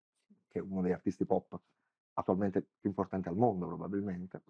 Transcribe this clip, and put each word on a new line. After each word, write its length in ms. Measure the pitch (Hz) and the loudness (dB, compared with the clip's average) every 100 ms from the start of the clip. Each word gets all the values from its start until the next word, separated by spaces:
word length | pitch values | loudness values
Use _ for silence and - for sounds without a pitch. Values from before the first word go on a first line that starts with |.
| _ _ _ - _ | _ _ _ -20 _
che 120 | - | -6
è 20 | |
uno 180 | 95 95 | -4 0
degli 100 | 90 | 2
artisti 320 | 87 - - 92 | 2 0 0 2
pop 340 | 95 - 92 - _ _ _ _ | 2 0 -10 -14 _ _ _ _
attualmente 480 | - - 95 101 95 | -4 0 2 2 0
più 260 | - _ 104 | -2 _ -4
importanti 380 | 95 95 95 90 | -2 -2 -2 -2
al 80 | 90 | 2
mondo, 300 | 120 95 85 | 4 4 -2
probabilmente. 800 | 82 82 101 101 180 185 156 - | -6 -4 -2 -2 -4 -8 -12 -14